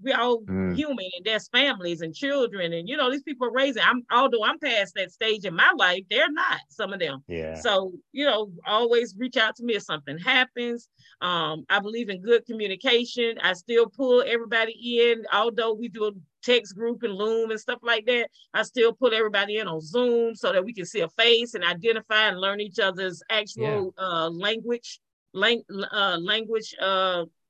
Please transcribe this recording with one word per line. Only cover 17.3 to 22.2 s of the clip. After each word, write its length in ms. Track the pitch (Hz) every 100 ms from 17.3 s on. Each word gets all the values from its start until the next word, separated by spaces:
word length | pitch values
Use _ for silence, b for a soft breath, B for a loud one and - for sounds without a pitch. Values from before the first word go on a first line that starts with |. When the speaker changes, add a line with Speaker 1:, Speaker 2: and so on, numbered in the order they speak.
| 226 226
Speaker 1:
and 80 | 220
stuff 200 | - 240
like 220 | 233 226 214
that. 220 | 240 226 b b
I 100 | -
still 280 | 214 - 226
put 220 | 226 247
everybody 460 | 220 220 202 202 214
in 80 | 202
on 100 | 160
Zoom 560 | 156 233 247 233 233 226
so 160 | 208
that 140 | 185 190
we 80 |
can 120 | 226 170
see 140 | 220
a 80 | 170
face 460 | - 233 233 233
and 100 | 214
identify 640 | 175 175 226 220 214 214